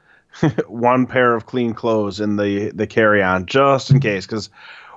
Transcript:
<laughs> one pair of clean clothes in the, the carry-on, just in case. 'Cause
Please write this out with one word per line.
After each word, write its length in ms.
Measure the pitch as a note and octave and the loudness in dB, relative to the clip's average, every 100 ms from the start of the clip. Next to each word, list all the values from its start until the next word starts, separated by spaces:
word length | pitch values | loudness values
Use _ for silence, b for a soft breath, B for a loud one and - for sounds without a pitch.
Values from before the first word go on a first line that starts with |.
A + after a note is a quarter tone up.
| B B B B | B B B B
<laughs> 260 | D#3 - - | -2 -2 -8
one 400 | A2+ A#2+ B2+ B2 | -2 0 2 2
pair 260 | C3 B2 A#2 | 2 2 0
of 100 | - | -4
clean 280 | C3 A#2 | -4 -4
clothes 460 | A2+ A#2 A2 G2+ F#2+ | -4 -2 -2 -2 -4
in 160 | G#2+ G#2 | -4 -2
the, 360 | G#2 G2+ G#2+ F#2 | -2 -2 -4 -4
the 100 | G#2+ | -4
carry-on, 600 | - G#2+ G#2 F#2 F#2 F2 | 2 4 4 2 0 0
just 440 | C3+ C#3 C3+ - | 2 4 2 2
in 80 | C#3 | 2
case. 240 | A2+ G2 - | 2 -4 -6
'Cause 220 | A2 - B B B B | -10 -10 B B B B